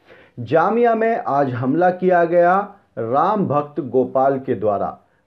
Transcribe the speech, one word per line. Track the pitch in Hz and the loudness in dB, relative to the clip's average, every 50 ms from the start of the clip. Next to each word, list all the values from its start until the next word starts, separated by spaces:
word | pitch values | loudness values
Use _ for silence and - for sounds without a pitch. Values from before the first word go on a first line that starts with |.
| _ - - - - _ _ - | _ -20 -20 -20 -20 _ _ -12
जामिया | 117 110 127 160 165 190 214 233 240 233 226 | -6 -2 0 2 2 2 2 2 2 2 2
में | 220 220 226 233 - - | 0 0 -2 -2 -2 -2
आज | - 135 143 143 131 | -2 0 0 0 0
हमला | 123 117 135 131 139 160 180 185 | -2 -4 -2 -2 0 2 2 0
किया | 180 185 185 180 180 175 170 | 0 0 0 2 2 2 2
गया | 165 170 175 175 175 185 196 202 196 - _ _ _ - - | 2 2 2 4 4 2 2 0 -4 -10 _ _ _ -12 -8
राम | 117 113 123 143 160 185 214 208 180 | -6 -2 0 0 0 2 0 0 -2
भक्त | 123 131 147 147 147 - - | 0 -2 -2 -2 -4 -6 -10
गोपाल | 151 123 107 131 127 127 - 131 131 139 139 131 | -6 -2 0 0 0 0 0 0 0 0 0 -2
के | 131 - 123 | -2 -4 -4
द्वारा। | 95 101 107 101 98 92 80 - - _ _ _ _ _ | -2 -2 -2 -2 -2 -4 -6 -8 -12 _ _ _ _ _